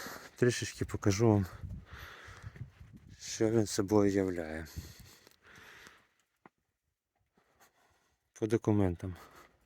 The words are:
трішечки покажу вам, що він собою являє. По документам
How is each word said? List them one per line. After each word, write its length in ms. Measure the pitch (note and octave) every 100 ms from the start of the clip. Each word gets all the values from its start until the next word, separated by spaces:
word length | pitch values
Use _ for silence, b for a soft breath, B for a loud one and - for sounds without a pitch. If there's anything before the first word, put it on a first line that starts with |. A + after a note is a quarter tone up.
| B B B -
трішечки 500 | B2 - A2 - G2+
покажу 440 | - - G2 A#2
вам, 160 | G#2 F#2 B - B B B B B B B B B B B B - - -
що 300 | - - A2
він 160 | A2+ G#2
собою 460 | - G2 G#2 G2+
являє. 560 | G2 F#2+ F2 D#2+ D#2+ D#2 B B B B B B _ B B B B B B B B _ _ - _ _ _ _ _ _ _ _ _ _ _ _ _ _ _ _ _ _ -
По 80 | A2+
документам 680 | A2+ - G#2 F#2+ E2+ F#2+ F2 B B B B